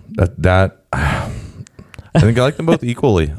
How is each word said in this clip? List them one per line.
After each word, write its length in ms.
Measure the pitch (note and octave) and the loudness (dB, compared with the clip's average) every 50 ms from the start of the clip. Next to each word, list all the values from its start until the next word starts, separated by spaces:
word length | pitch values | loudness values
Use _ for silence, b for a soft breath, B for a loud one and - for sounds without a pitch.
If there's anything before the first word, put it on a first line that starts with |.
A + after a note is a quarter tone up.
| - - - | -20 -10 -4
that, 260 | - G2 F2 - - | -2 -2 -2 -2 0
that, 440 | D#2+ F#2 F#2 F#2+ F#2+ F#2+ - _ _ - | 0 2 4 2 2 0 -2 _ _ -8
<sighs> 60 | - | -6
I 1300 | - - - - - - - - - - - - - - - _ - - _ - - - - - C#3+ | -2 -2 -2 -2 -4 -6 -8 -10 -12 -14 -16 -18 -20 -20 -20 _ -20 -20 _ -20 -20 -10 -2 2 2
think 180 | G#2 G#2+ A2+ B2 | 4 4 4 2
I 40 | |
like 160 | B2 C#3 D3+ - | 2 0 0 -2
them 80 | E3 | 0
both 180 | E3 E3 D#3+ - | 0 0 0 0
equally. 480 | A#2+ A#2+ - - C3+ G#2 E2+ D#2+ D2 D2+ | -4 -4 0 2 2 2 2 2 0 0